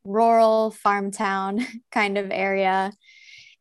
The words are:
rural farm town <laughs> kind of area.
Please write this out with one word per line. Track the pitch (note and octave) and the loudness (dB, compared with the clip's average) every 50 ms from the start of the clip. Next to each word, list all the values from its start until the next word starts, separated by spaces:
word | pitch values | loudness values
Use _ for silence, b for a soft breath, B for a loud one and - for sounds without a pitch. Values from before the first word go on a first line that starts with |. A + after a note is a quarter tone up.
| _ | _
rural | G3 G3 G#3+ A#3 A#3 A3+ A3+ A3+ A3 A3 A3 A3 A3 | -4 0 2 4 4 6 6 4 4 4 2 0 -2
farm | A3 - - G#3 G3+ G3+ G3 G3 | -4 -2 0 0 0 0 -2 -4
town | G3 - A3 G3 G3 G3 G3 G3 G3 G#3+ B3 C4 - A#3 | -6 -4 -4 -2 -2 -2 -4 -4 -4 -4 -6 -6 -10 -16
<laughs> | - _ | -18 _
kind | - A#3+ G#3+ G3+ G3 G3+ | -2 -2 -2 0 -2 -4
of | G3 F#3+ | -4 -4
area. | - - F#3+ G3 G3 G3 F#3+ F#3+ F#3+ F#3+ F#3+ G3 G3+ B B B B B B B B B B B B B | -4 -4 -2 -2 0 0 0 0 0 0 -2 -4 -6 B B B B B B B B B B B B B